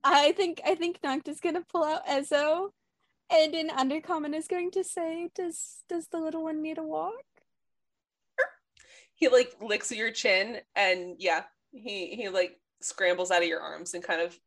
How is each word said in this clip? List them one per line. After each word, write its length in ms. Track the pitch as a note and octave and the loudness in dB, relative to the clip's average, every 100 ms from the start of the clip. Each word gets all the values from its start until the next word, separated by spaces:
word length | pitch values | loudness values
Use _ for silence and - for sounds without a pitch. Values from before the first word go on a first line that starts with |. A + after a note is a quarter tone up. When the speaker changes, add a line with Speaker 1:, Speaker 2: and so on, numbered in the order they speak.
Speaker 1:
I 280 | C#4 C#4 D4 | 6 6 6
think, 280 | F4 F#4 D#4+ | 4 0 0
I 100 | - | 0
think 260 | F4+ E4+ F4 | 0 -2 -4
Nocta's 380 | C#4+ C4+ D4 D4+ | -4 -4 -4 -4
gonna 220 | F4 E4 E4+ | -2 -2 -4
pull 120 | F4 | -2
out 220 | D#4 D#4 - | 0 0 0
Ezo, 640 | C#4 C#4+ D4 D4+ E4 G4 _ _ _ _ _ _ | -2 2 2 4 0 -2 _ _ _ _ _ _
and 240 | D#4+ D#4 | 4 4
in 140 | D#4+ D#4+ | 2 -2
Undercommon 640 | C4+ C4 D4+ D#4 E4 D4 | 0 0 0 -2 -4 -2
is 140 | D#4 D#4+ | -6 -4
going 220 | F4+ F4+ | -4 -2
to 100 | F#4+ | -2
say, 460 | F#4 - E4 E4 E4+ | -4 -4 -4 -4 -8
"Does, 480 | - F4+ D#4+ - - _ | -6 -8 -8 -12 -16 _
does 200 | E4+ E4 | -8 -6
the 100 | E4 | -6
little 240 | D#4+ D#4+ | -4 -4
one 160 | D#4+ D#4 | -4 -4
need 160 | D#4 D#4+ | -6 -6
a 40 | |
walk?" 300 | D#4 D#4 E4+ A#4 - _ _ _ _ _ _ _ _ _ _ - C#5+ - _ _ - - _ | -6 -4 -6 -8 -16 _ _ _ _ _ _ _ _ _ _ -4 -4 -4 _ _ -20 -20 _
Speaker 2:
He, 140 | _ C#4+ | _ 6
like, 260 | B3 B3 - | 6 4 -4
licks 320 | A3+ G#3 - | -4 -4 -4
your 180 | A3 A3+ | -4 -4
chin, 480 | A3 A3+ F#3+ G3 A3 - | 0 2 2 2 -6 -6
and 400 | - G3 F3+ F3+ F3 | 0 2 2 -2 -4
yeah, 240 | F#3 E3 - _ _ | 0 0 -2 _ _
he, 460 | B3+ G#3+ G3+ F3 A3+ | -16 -10 -8 -8 -8
he, 120 | G3+ | -4
like, 300 | F#3 F3+ - _ _ | 0 0 -4 _ _
scrambles 500 | - - F#3 F3+ F3+ | -12 0 2 2 4
out 120 | F3+ | 2
of 60 | E3+ | 2
your 120 | D#3+ | -2
arms 340 | D#3 D#3 F3 | -6 -10 -10
and 80 | F3 | -10
kind 180 | F3 E3 | -4 -2
of 160 | E3+ E3+ | -2 -6